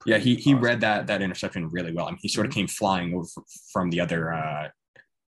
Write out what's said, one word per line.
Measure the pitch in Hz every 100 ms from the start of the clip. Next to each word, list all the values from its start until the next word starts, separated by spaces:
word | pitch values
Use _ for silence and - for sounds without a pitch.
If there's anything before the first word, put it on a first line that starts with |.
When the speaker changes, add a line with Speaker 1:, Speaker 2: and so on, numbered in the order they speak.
Speaker 1:
Yeah, | 110 107
he, | 123
Speaker 2:
Pretty | 120
Speaker 1:
he | 143
Speaker 2:
awesome. | 135
Speaker 1:
read | 120 117
that, | 110 104 95
that | 101
interception | 95 87 98 95 82
really | 87 85
well. | 85 80
I |
mean, | 92
he | 104
sort | - 104
of |
Speaker 2:
Mm-hmm. | 107
Speaker 1:
came | 90
flying | - 104 92 87
over | 87
f-, | 85 - - - -
from | 101 90
the | 85
other, | 85 85 80
uh, | 82 78 76 78 _ _ _ _ _ _